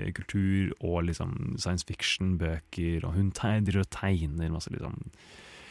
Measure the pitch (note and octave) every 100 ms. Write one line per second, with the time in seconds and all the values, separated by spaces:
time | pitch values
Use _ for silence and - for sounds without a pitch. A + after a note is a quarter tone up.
0 | G2 F2+ - G2+ F#2+ G2 F#2+ - F2 E2+
1 | E2+ E2 F2 - - - F2 F2+ - -
2 | - - F#2+ F2 E2 D#2+ - - E2+ E2
3 | E2+ F2+ G2 - - G#2+ G2 F#2+ F2+ -
4 | F#2+ F2+ D#2 D#2+ D#2+ D#2+ - - B1+ -
5 | - - - - - - -